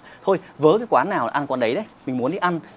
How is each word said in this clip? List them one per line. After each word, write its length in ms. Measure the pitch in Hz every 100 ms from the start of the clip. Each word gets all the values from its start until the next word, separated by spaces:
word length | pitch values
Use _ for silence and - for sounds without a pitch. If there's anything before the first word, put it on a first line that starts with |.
| - - -
thôi 140 | 185 - -
vớ 200 | 151 208
cái 100 | 240
quán 200 | 127 160
nào 180 | 214 117
ăn 200 | 147 139
quán 120 | 131
đấy 160 | 113 120
đấy, 80 | - - -
mình 120 | 127
muốn 140 | 123
đi 60 | 175
ăn, 220 | 180 165 -